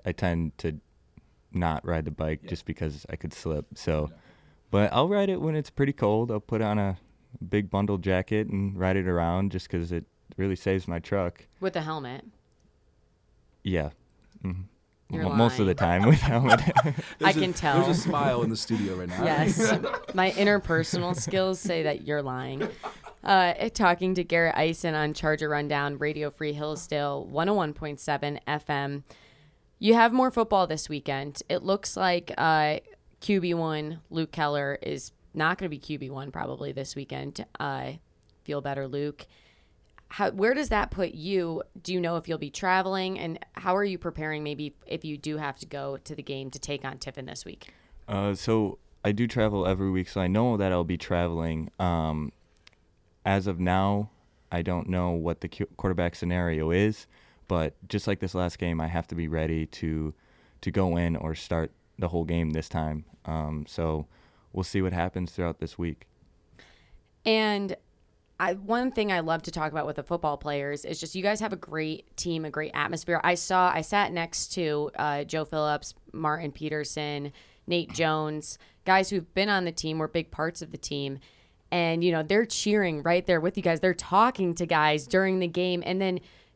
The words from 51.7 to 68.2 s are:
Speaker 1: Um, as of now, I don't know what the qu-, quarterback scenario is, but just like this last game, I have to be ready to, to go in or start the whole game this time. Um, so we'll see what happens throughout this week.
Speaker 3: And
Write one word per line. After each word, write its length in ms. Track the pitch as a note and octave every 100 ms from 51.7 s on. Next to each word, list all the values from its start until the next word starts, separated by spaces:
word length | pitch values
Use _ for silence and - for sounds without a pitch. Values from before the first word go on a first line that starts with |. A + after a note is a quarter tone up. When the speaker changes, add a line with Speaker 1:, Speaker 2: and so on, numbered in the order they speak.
| -
Speaker 1:
Um, 520 | F2+ E2+ D#2 D2+ D2 - _ _ - _ _ _ _ _
as 220 | G2+ G2 G2
of 140 | F2
now, 500 | F2+ F#2+ G2 G2+ G#2+ _ _ _ _
I 100 | F2
don't 260 | F2 F2 -
know 220 | F2+ F2+
what 300 | E2+ E2 E2
the 60 | E2+
qu-, 180 | - G2+ -
quarterback 380 | G2 F2+ E2+ -
scenario 560 | F2 F2+ E2+ D#2 D#2+
is, 340 | F2+ G#2+ G#2+ - _ _ _ -
but 280 | F2 D#2+ - -
just 200 | G#2 -
like 120 | G2
this 140 | F#2
last 240 | F2+ F2 -
game, 240 | F2 E2
I 60 | D#2+
have 180 | E2+ -
to 60 | E2+
be 120 | D#2+
ready 400 | D#2+ D#2+ D#2+ D#2
to, 480 | - D#2+ D#2 D#2 - _ _ _ _
to 100 | F#2
go 240 | G2 F#2 E2+
in 200 | E2+ E2
or 180 | D#2+ D#2
start 360 | - E2 D#2+ _ _ -
the 80 | F2
whole 160 | E2+
game 280 | E2 E2+ D#2+
this 160 | D#2+ -
time. 360 | E2 D#2 D2+ - - -
Um, 400 | D#2+ D2+ D2+ D2
so 400 | - E2 D#2 C#2+ _ _ _ _
we'll 100 | F#2+
see 180 | F#2 G2+
what 120 | F#2
happens 380 | F2 F2+ F#2 F2+
throughout 260 | - E2+ D#2+
this 180 | E2 -
week. 300 | E2+ D2+ - _ _ _ _ - - _ _ - _ _ A3+
Speaker 3:
And 500 | A3 G#3+ G3+ G3 - _ _ _ _